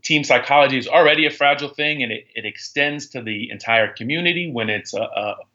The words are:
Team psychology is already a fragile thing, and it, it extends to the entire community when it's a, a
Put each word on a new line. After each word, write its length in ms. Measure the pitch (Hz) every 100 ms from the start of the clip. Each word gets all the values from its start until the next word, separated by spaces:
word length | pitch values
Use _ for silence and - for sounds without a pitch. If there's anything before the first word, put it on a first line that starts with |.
Team 200 | - 151
psychology 540 | 135 127 - 143 139 131
is 100 | 117
already 380 | 160 151 156 147
a 60 |
fragile 380 | - 143 143 143
thing, 340 | - 151 151
and 80 | 120
it, 160 | 113 _ -
it 100 | 104
extends 640 | - - 143 147 147 143
to 160 | 131
the 260 | 113 107 113
entire 420 | 107 117 113 104
community 600 | - 113 160 175 170 170
when 180 | 120 110
it's 240 | 104 -
a, 80 | 98
a 360 | 110 - 104 - -